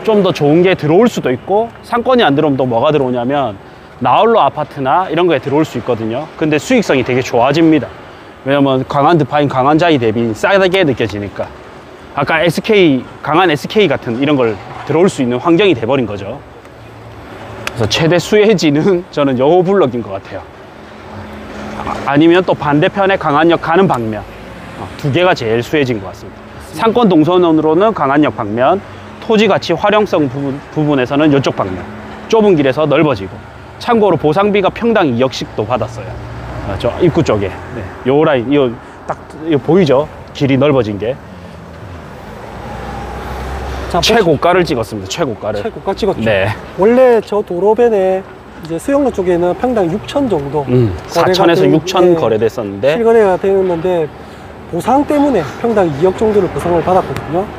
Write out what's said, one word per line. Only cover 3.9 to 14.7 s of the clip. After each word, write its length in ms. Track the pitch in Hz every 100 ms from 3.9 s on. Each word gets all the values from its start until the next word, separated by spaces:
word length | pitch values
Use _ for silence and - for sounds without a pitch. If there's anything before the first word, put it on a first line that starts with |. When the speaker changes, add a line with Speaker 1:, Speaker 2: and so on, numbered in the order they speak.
| -
Speaker 1:
나홀로 420 | 120 139 220 226
아파트나 680 | 143 - 147 - 131 160 185
이런 160 | 160 175
거에 140 | 147
들어올 260 | 127 143 156
수 140 | 123
있거든요. 480 | - 117 110 117 156 -
근데 220 | 160 151
수익성이 440 | - 254 190 147
되게 180 | - 127
좋아집니다. 640 | 123 123 123 143 165 156 113 - - - - - 131
왜냐면 400 | 143 139 131 127
강한 300 | 143 147 170
드파인, 320 | 143 147 147
강한 300 | 135 127 156
자이 180 | 175 151
대비 340 | 117 110 117
싸게 520 | 107 190 196 190 185
느껴지니까. 640 | 170 120 113 104 101 - 101 - - - - - -
아까 300 | - 143 165
에스케이, 600 | 170 160 - 214 175 131 - -
강한 260 | - 156 185
에스케이 380 | 147 185 220 196
같은 340 | 127 - 113
이런 140 | 143 147
걸 200 | 117 101 -